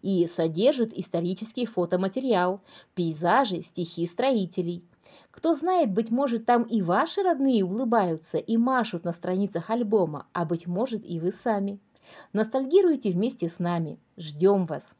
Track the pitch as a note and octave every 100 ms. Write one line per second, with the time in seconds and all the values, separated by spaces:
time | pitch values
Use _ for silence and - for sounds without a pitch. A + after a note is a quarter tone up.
0 | F#3 F#3+ E3+ - E3 D#3+ A#3 C#4 A3+ -
1 | - E3 E3+ F#3 A3 - A#3 - F3 F3+
2 | F#3+ A3+ C4 G3 F3+ G3 _ - _ -
3 | E3+ D#3 F3 A3+ B3+ F3 - - E3 -
4 | E3+ - C4 A#3+ F3 - E3+ F3 _ _
5 | - - _ - D#4+ D4 E4 F#4 C4+ F#3
6 | A3+ A#3+ C#4 A#3 A3+ A#3+ A#3 A3+ E3+ F#3+
7 | D#4+ - F#4 C#4 C4+ A#3 F3+ G#3 B3+ A3+
8 | F#3 D#3+ - - - A3+ A#3+ C4 A3+ E3+
9 | F3 E3+ - F#3 G3 F3 E3+ A#3 A3 G#3+
10 | E3 D3 - - D#3+ E3+ F3 F3 B3+ A3+
11 | - E3+ E3+ A3 A#3+ G#3 G3 G3+ _ _
12 | - - - G#3 A3 C4 C4+ F4 F#4 C#4
13 | G#3+ F3 A3+ - E3 - F3 E3+ D#3+ -
14 | _ - D#3 D3 F#3 G3+ E3+ C#3+ -